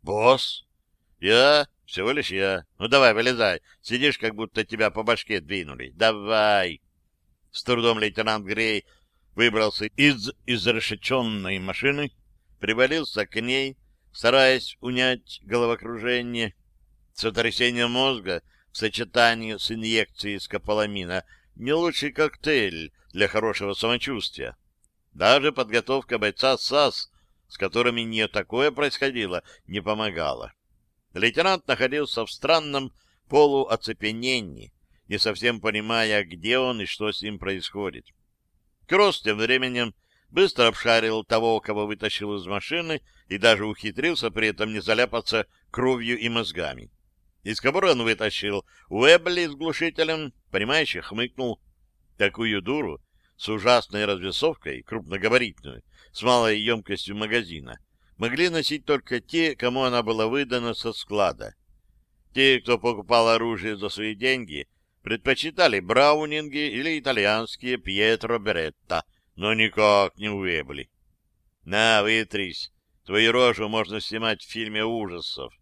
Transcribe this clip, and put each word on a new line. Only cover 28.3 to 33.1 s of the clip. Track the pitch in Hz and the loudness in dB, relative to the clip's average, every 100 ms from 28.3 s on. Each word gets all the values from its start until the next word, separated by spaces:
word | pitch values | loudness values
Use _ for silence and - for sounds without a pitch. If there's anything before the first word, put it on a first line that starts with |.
| 107 92 117 147 | -2 -2 0 0
происходило, | 131 143 - 139 123 101 90 - - - | 0 -4 0 -4 -2 -4 -4 -8 -20 -8
не | 98 | -6
помогала. | 98 107 107 82 76 62 - _ _ _ _ _ _ | -4 -2 -4 -2 -4 -4 -10 _ _ _ _ _ _
Лейтенант | 92 117 151 185 185 - | 0 0 2 0 0 -2
находился | 123 131 147 143 - 110 | -2 0 -2 -4 -6 -6
в | |
странном | - 139 165 151 139 131 _ _ | -6 0 0 0 -6 -6 _ _